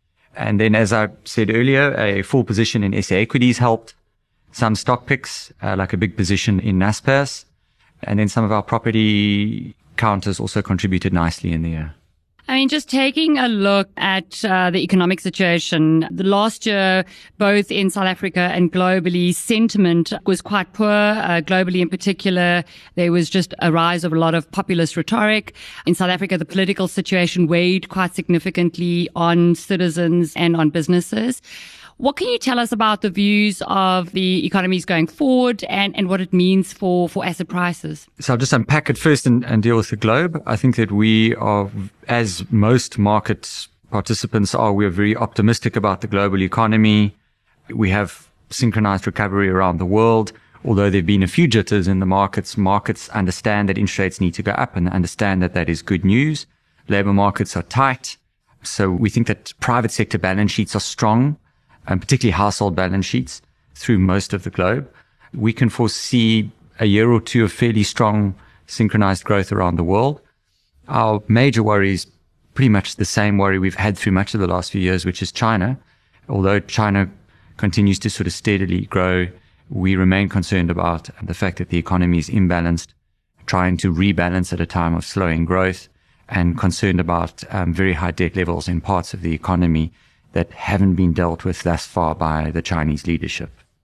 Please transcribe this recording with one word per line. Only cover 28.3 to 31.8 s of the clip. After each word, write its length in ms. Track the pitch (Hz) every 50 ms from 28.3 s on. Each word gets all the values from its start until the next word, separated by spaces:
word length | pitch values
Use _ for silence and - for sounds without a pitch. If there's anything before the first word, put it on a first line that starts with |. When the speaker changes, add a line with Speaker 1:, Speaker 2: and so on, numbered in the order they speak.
| 175 165 - 196 - - 175 175 165 - 175 175 175 175 175 - -
Speaker 2:
on 420 | 185 170 170 170 175 170 175 170
citizens 760 | - - - 202 185 180 175 151 170 175 170 165 175 175 156 - -
and 180 | 175 170 170
on 140 | 165 160 151
businesses. 720 | 151 170 156 139 180 175 175 - - 220 220 247 254 - - - - - - - - -